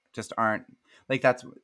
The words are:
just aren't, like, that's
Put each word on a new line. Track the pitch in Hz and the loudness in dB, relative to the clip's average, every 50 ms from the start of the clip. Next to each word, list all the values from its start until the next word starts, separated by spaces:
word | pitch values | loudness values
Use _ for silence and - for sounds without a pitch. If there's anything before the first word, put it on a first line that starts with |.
| _ _ - | _ _ -12
just | 117 107 - - | -12 -12 -8 -2
aren't, | 117 113 110 107 - - - - _ _ _ _ - _ - | 0 2 2 0 -2 -6 -12 -20 _ _ _ _ -20 _ -4
like, | 135 135 139 | -2 2 4
that's | 131 123 - 131 - - - | 2 2 2 -4 -14 -20 -10